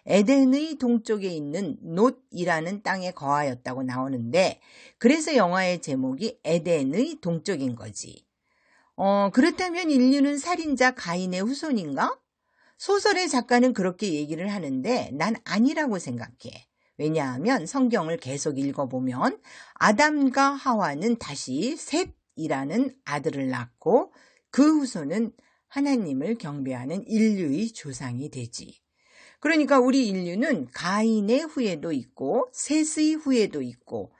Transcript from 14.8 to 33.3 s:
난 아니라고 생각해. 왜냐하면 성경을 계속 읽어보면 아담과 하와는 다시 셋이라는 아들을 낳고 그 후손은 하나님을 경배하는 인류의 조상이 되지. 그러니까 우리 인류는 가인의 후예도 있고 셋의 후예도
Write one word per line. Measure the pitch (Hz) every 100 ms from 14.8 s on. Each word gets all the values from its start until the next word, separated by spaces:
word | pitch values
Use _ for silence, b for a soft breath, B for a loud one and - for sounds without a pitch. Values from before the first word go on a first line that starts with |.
| 175 247 117
난 | 139 180 226 -
아니라고 | 185 254 330 285 190
생각해. | 147 120 110 - - - - _ _ -
왜냐하면 | 151 160 135 127 202 269 165
성경을 | 269 254 220 160 165
계속 | 127 143 160 135
읽어보면 | 139 135 135 131 127 127 214 415 B B B B
아담과 | 180 214 302 302 269 269 277
하와는 | 277 277 220 165 143 220 233
다시 | - 139 - 135 233 320
셋이라는 | - 311 381 - _ - 156 135 139 202 269 - -
아들을 | 143 151 139 131
낳고 | 123 120 _ 156 247 370 b b b b
그 | - 302 311
후손은 | 262 180 143 202 233 - b b b
하나님을 | 277 285 254 175 131 170 233
경배하는 | 156 143 135 123 127 185 -
인류의 | 214 220 202 156 147 226
조상이 | - 147 127 131 120 143
되지. | 131 117 - - - _ b b b b b
그러니까 | 294 320 262 269
우리 | 254 269 226
인류는 | 185 175 190 311 233 247
가인의 | - 170 202 226 220 202 262
후예도 | 320 285 220 156 165
있고 | 139 113 - 117 226 302
셋의 | - - 311 302 311 302
후예도 | 311 277